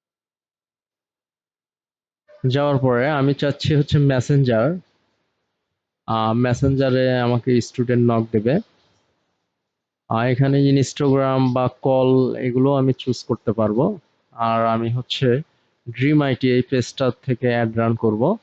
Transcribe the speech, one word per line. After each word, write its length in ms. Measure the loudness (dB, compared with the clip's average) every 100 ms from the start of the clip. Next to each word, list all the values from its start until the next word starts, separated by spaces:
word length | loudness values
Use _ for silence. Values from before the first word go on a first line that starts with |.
| _ _ _ _ _ _ _ _ _ _ _ _ _ _ _ _ _ _ _ _ _ _ _ -6 -2
যাওয়ার 300 | 0 0 0
পরে 320 | 0 0 0
আমি 240 | 0 0
চাচ্ছি 400 | 0 -4 -4 -2
হচ্ছে 240 | 0 0 2
মেসেঞ্জার। 800 | 2 0 0 0 2 2 0 -2 -10 _ _ _ _ _ _ _ _ _ _ _ -6
আহ, 260 | -2 0
মেসেঞ্জারে 880 | 0 0 0 0 0 0 0 0 0
আমাকে 400 | 0 -2 0 -2
স্টুডেন্ট 520 | -2 -4 -2 2 2
নক 140 | 2 0
দেবে। 280 | -2 0 -2 -4 _ _ _ _ _ _ _ _ _ _ _ _ _ -6
আহ, 120 | -2
এখানে 380 | 0 0 2 2 4
Instagram 800 | 2 0 -2 0 2 2 0 0
বা 160 | 0 -2 -2
কল 540 | 0 2 4 2 2 -2
এগুলো 380 | -4 0 2
আমি 180 | 2 0 -2
চুজ 260 | -4 -6
করতে 280 | -4 -4 -4
পারবো। 460 | -2 0 0 -2 -4 -12 _ _
আর 340 | -6 -2 0 0
আমি 240 | -2 -2
হচ্ছে 500 | -4 -6 -2 0 0 -4 _ _ _ -16
ড্রিম 320 | -4 0 2
আইটি 280 | 0 0 0
এই 120 | 0
পেজটা 480 | 0 -2 -4 -4 -4
থেকে 380 | -4 -6 -4 -2
অ্যাড 300 | 0 -2 0
রান 160 | -2
করব। 420 | 0 -2 0 0 -2